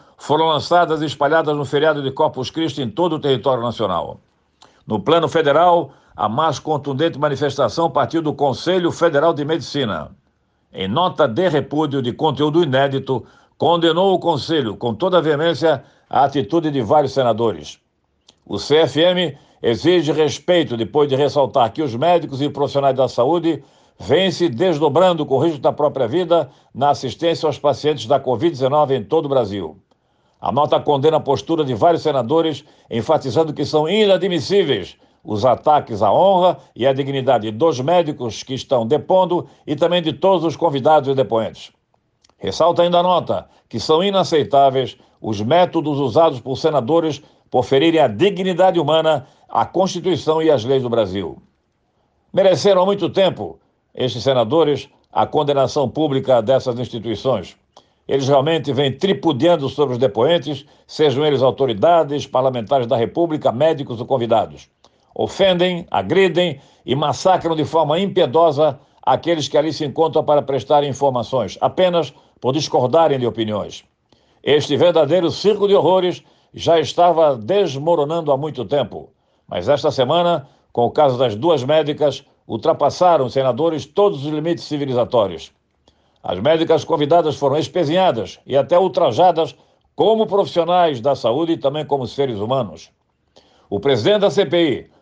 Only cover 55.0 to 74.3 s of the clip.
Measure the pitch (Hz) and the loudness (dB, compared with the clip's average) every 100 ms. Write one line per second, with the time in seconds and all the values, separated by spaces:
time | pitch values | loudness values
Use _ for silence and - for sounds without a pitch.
55 | _ - 110 151 147 139 131 151 123 151 | _ -2 0 0 0 0 0 0 -2 -2
56 | 156 135 131 120 110 131 127 120 117 117 | -2 -2 2 2 2 0 0 -6 -8 -8
57 | 113 104 131 107 85 - _ _ _ _ | -8 -4 -2 -2 -6 -18 _ _ _ _
58 | - 139 131 139 147 165 135 123 139 - | -4 -2 2 2 2 0 -2 -2 -2 -2
59 | 196 - 160 123 170 165 131 - 131 120 | -2 0 -2 2 2 2 0 -2 -2 0
60 | 131 110 147 170 143 139 - _ - - | 0 2 0 0 -4 -10 -12 _ -10 0
61 | 147 123 151 131 131 - 135 98 156 170 | 0 2 0 2 2 2 -2 2 4 4
62 | 147 143 - 127 135 123 101 139 117 120 | 2 -4 -4 -2 0 -2 -2 0 0 -2
63 | 107 165 170 147 131 117 160 143 127 113 | -2 -2 -2 0 -2 2 0 0 -6 -8
64 | 120 131 117 113 85 71 - _ _ _ | -2 -2 2 0 0 -8 -20 _ _ _
65 | _ - 107 - 190 175 180 170 - 104 | _ -6 -4 0 2 2 0 -2 -4 -4
66 | 95 180 185 160 175 131 _ _ - 135 | 0 2 2 2 -2 -4 _ _ -4 -2
67 | 147 - 190 180 170 156 143 160 151 165 | -2 0 2 2 0 -2 0 0 0 0
68 | 196 175 143 160 165 139 151 - _ _ | 0 0 2 4 2 4 0 -2 _ _
69 | - 123 160 160 131 147 156 - 147 160 | -2 0 0 -2 0 0 0 -2 -4 0
70 | 160 156 151 147 139 135 104 147 143 127 | 0 0 2 0 0 -4 2 2 0 0
71 | 143 123 107 131 95 - 107 180 185 170 | 0 0 -2 -4 -4 -4 -4 0 0 0
72 | - - _ _ 120 151 135 156 123 160 | -4 -8 _ _ -4 -2 0 0 2 2
73 | 156 135 117 113 107 101 82 - _ _ | 2 0 -2 -4 -4 -6 -8 -14 _ _
74 | _ _ _ | _ _ _